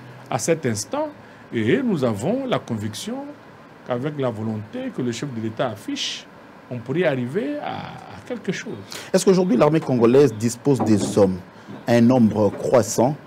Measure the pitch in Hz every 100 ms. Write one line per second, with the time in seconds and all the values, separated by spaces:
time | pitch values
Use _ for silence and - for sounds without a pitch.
0 | - - - 135 - 160 127 104 - 277
1 | 311 - - - - 117 107 226 247 170
2 | 127 104 139 254 262 147 - 113 107 107
3 | 214 262 285 - - - - - - 123
4 | 143 147 127 107 110 110 107 247 262 -
5 | 127 117 143 113 110 110 131 98 - 285
6 | - - - - - - - 123 113 156
7 | 175 135 120 175 277 294 - 110 - -
8 | - - - 240 - 175 226 110 98 -
9 | - 190 208 185 185 220 151 156 156 127
10 | 117 131 143 110 117 - 147 127 110 104
11 | - 110 95 92 - - - - - 117
12 | 117 131 110 107 101 - - 127 107 -
13 | 123 151